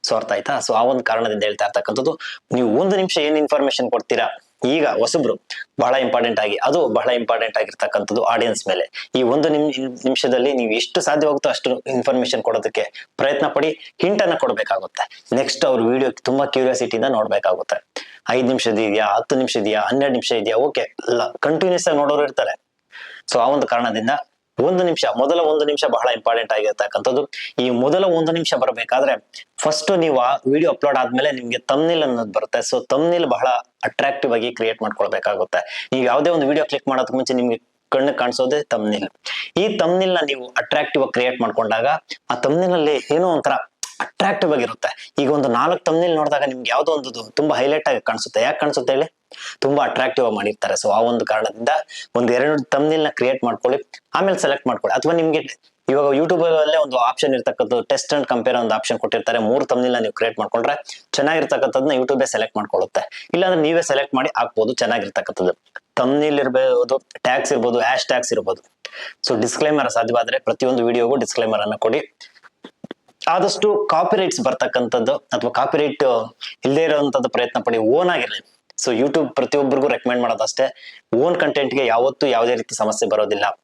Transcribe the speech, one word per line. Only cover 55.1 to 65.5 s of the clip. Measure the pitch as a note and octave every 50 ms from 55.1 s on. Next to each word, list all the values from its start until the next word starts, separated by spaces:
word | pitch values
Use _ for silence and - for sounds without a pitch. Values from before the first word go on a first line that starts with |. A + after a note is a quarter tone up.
ನಿಮ್ಗೆ | E3+ E3+ D#3+ D#3+ D3+ D#3 C3+ C3+ - _ _ _ _ _ _ -
ಇವಾಗ | C3 C#3+ D3 C#3+ C#3
YouTube | C#3 D#3+ E3 F#3 E3 E3
ಅಲ್ಲೇ | E3+ D#3+ D#3 D3+ D3 D#3
ಒಂದು | D#3+ D3+ C#3 B2+
ಆಪ್ಷನ್ | B2+ A#2+ A#2+ C3 - - C#3 C3+
ಇರ್ತಕ್ಕಂಥದ್ದು, | B2 A2+ - A#2+ - B2+ - B2 A#2+
test | A2+ _ C#3+ C3 - - D3+
and | D3 C#3 -
compare | C3 A#2+ A2+ B2+ B2 B2
ಒಂದು | A#2 A2 G#2+
ಆಪ್ಷನ್ | - - - A#2+ A2+
ಕೊಟ್ಟಿರ್ತಾರೆ. | - G#2+ A2 A2+ A2+ - A#2 A#2
ಮೂರು | A2 G#2+ A#2+ C#3 -
ಥಂಬ್ನೇಲ್ | - C3 B2 B2 B2+
ನ | B2 A#2+
ನೀವು | A2+ G#2+
ಕ್ರಿಯೇಟ್ | - - A2+ A2+ A2+ -
ಮಾಡ್ಕೊಂಡ್ರೆ | A2 - - A#2 A#2 C3+ C#3+ C#3+ - - - - - _
ಚೆನ್ನಾಗಿರ್ತಕ್ಕಂಥದ್ದನ್ನ | - - C#3 D3 D#3+ E3 D3 - D3 B2 C3+ C3+ - C3+ C3+ D3+
YouTube | D3 B2+ B2+ B2+ C#3 B2+ C3+
ಸೆಲೆಕ್ಟ್ | - - A2 A2+ A2 _
ಮಾಡ್ಕೊಳ್ಳುತ್ತೆ. | G#2+ G#2 - - F#2+ F#2 F#2 _ - - - - - - - -
ಇಲ್ಲಾಂದ್ರೆ | E3+ F#3 F#3 F3+ E3
ನೀವೇ | D#3 D3+ E3 E3+
ಸೆಲೆಕ್ಟ್ | E3 - C#3+ C#3 C#3 - -
ಮಾಡಿ | C3 C3 B2 -
ಹಾಕ್ಬೋದು | - A#2+ A#2+ _ - A2 A2
ಚೆನ್ನಾಗಿರ್ತಕ್ಕಂಥದ್ದು. | C3 - B2 A2+ A#2+ A2+ G2 G2+ - - - - - - F#2 F2+